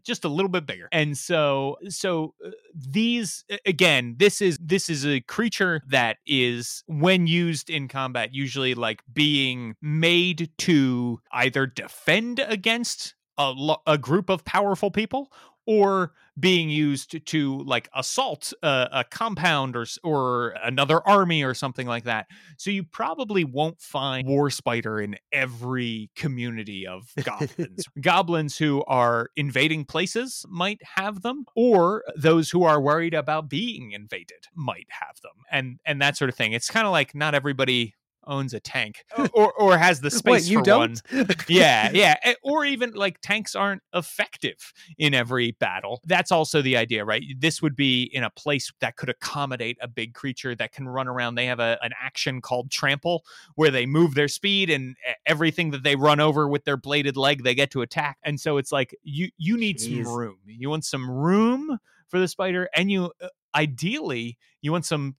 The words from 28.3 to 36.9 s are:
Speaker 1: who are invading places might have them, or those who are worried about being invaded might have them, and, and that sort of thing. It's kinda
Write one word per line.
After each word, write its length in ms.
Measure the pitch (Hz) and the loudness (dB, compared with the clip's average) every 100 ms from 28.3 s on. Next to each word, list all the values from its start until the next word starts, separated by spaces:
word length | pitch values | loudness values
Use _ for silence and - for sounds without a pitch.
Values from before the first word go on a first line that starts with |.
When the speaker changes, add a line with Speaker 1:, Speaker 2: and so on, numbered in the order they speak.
| 165 151 - | -2 -2 -2
Speaker 1:
who 260 | 156 139 | 0 0
are 460 | - 131 120 117 117 | 0 2 2 2 -2
invading 520 | - 143 131 151 160 139 | -4 -4 0 0 0 -4
places 600 | 160 185 226 254 - - | -4 -4 -4 -6 -10 -12
might 340 | 175 185 208 - | -6 -6 -6 -10
have 280 | - 196 202 | -8 -6 -6
them, 240 | 233 277 262 - | -8 -8 -6 2
or 480 | 247 208 170 214 - | 6 6 6 2 -6
those 360 | - 151 165 160 | 0 4 4 4
who 120 | 175 | 4
are 180 | 170 151 | 4 4
worried 340 | 139 156 170 | 4 2 0
about 340 | 160 143 156 156 | -2 -2 -4 -4
being 420 | 143 240 220 117 | -6 -6 -8 -12
invaded 540 | 104 104 95 85 - - | -14 -12 -14 -14 -20 -18
might 320 | 175 131 87 - | -8 -8 -8 -12
have 300 | - - - | -14 -14 -14
them, 220 | - - _ | -20 -20 _
and, 300 | 139 131 123 | -4 -4 -6
and 160 | - 143 | -6 0
that 160 | 143 139 | 0 2
sort 140 | 135 | -2
of 60 | - | 0
thing. 160 | 113 | -2
It's 180 | 113 - | -2 -2
kinda 200 | 220 214 | 0 2